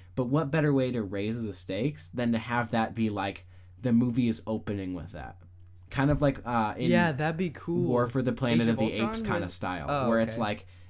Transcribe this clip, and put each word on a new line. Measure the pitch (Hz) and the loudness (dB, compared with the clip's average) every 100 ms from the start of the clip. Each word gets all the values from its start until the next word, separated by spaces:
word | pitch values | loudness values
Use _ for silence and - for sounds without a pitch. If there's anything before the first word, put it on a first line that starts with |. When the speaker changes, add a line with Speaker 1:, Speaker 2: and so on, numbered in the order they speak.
| - - | -10 -4
Speaker 1:
But | |
what | 123 147 147 | 0 0 2
better | 160 147 | 2 4
way | 135 127 | 4 2
to | 120 | -2
raise | 98 98 104 117 | -4 -2 -2 -2
the | 107 | -4
stakes | 92 - 95 139 151 - | -6 -6 -2 -2 -4 -8
than | 120 120 | -2 0
to | 113 | 0
have | 120 120 117 | 0 -2 0
that | 113 113 117 | 0 0 0
be, | 110 | -2
like, | 101 98 - - - - - | 0 -4 -6 -12 -20 -20 -4
the | 127 | 2
movie | 117 123 117 117 | 4 4 2 2
is | 110 | 0
opening | - 110 - 101 92 | -2 -4 -4 -4 -4
with | 90 - | -6 -8
that? | 82 62 - - - - - - | -10 -12 -14 -20 -20 -20 -20 -8
Kind | 139 139 | 0 2
of | 143 | 4
like, | 143 139 | 2 0
uh, | 120 120 107 - | -2 0 0 0
in | 127 | 2
Speaker 2:
Yeah, | - 170 | 4 4
that'd | 135 156 165 | 0 -2 -2
be | 180 | -4
cool. | - - 175 | -4 -2 0
Speaker 1:
War | 175 120 120 | 2 2 2
for | 131 | 0
the | 123 | 0
Planet | 117 123 117 | 0 2 4
Speaker 2:
Age | 117 | 4
Speaker 1:
of | |
Speaker 2:
of | 110 | 2
Speaker 1:
the | 110 | 0
Speaker 2:
Ultron | 101 - | 0 -2
Speaker 1:
Apes | - | -2
kinda | 214 104 | -2 -2
Speaker 2:
with | 90 | -4
Speaker 1:
style, | - 95 90 71 | -6 -6 -4 -2
Speaker 2:
Oh, | 143 123 | 0 2
Speaker 1:
where | 113 | 2
it's | 113 | 2
Speaker 2:
okay. | 113 | 0
Speaker 1:
like, | 107 104 - - | -2 -4 -8 -20